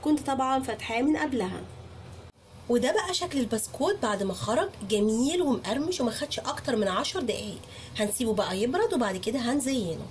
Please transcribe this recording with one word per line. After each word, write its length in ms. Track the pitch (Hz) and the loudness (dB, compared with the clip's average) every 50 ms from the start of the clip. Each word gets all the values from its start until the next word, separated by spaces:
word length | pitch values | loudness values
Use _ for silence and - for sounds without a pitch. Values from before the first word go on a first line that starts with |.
| - | 4
كنت 160 | 302 302 294 | 4 2 2
طبعا 420 | - - 269 262 262 262 269 269 262 | 2 0 0 2 2 2 2 2 2
فاتحاه 400 | - 220 - - - 226 233 254 | -2 -4 -6 -4 -4 0 2 4
من 140 | 294 311 | 4 4
قبلها. 480 | 311 302 302 262 240 190 185 185 165 - - - - - - - - - - - - - - - _ - - - - - - | 2 2 0 0 0 0 0 -2 -6 -8 -12 -14 -16 -16 -16 -16 -16 -16 -16 -16 -16 -18 -20 -20 _ -20 -20 -20 -20 -2 2
وده 240 | 240 240 233 262 320 | 2 4 4 4 2
بقى 220 | 427 415 - 359 | 2 2 0 -2
شكل 240 | - 359 349 - 277 | -2 -2 0 0 0
البسكوت 580 | 240 208 - 214 - - - - 269 359 392 - - | 0 2 0 0 -2 -2 -2 0 2 2 2 2 2
بعد 200 | 220 208 190 196 | 0 2 2 0
ما 120 | 190 180 | -2 -2
خرج، 360 | - - 202 226 285 339 381 - - 208 190 | -2 0 0 2 2 2 0 -2 -10 -4 0
جميل 540 | 220 208 208 214 220 226 247 277 330 359 349 | 2 4 4 4 4 4 2 2 4 2 2
ومقرمش 580 | 285 240 185 - 185 214 269 294 339 359 - | 2 2 0 0 -2 -2 -2 0 -2 0 0
وما 100 | 269 233 | 0 -2
خدش 280 | 220 - 294 285 - - | 0 -2 -4 -4 -4 -4
اكتر 380 | - 254 302 - - - 247 | -4 -4 -4 -4 -2 0 0
من 120 | 220 208 196 | 2 2 2
عشر 320 | 185 196 220 - - 381 | 2 0 0 0 -2 -2
دقايق. 400 | 285 202 190 185 208 214 180 - - - - - - - - | -2 -2 -2 -2 -4 -8 -10 -10 -12 -16 -16 -16 -16 -12 -4
هنسيبه 380 | - 214 208 - - 247 226 214 | -2 0 0 0 0 0 0 2
بقى 240 | 196 196 - 185 190 | 2 0 0 0 0
يبرد 360 | 214 240 262 370 440 440 403 | 0 2 2 2 2 2 2
وبعد 220 | 277 240 202 190 | 2 0 0 0
كده 220 | 190 - - 233 269 | -2 -4 -2 -2 0
هنزينه. 680 | 233 240 269 294 247 262 269 254 208 170 160 147 - - | 0 0 0 0 2 0 0 0 0 -2 -4 -6 -8 -12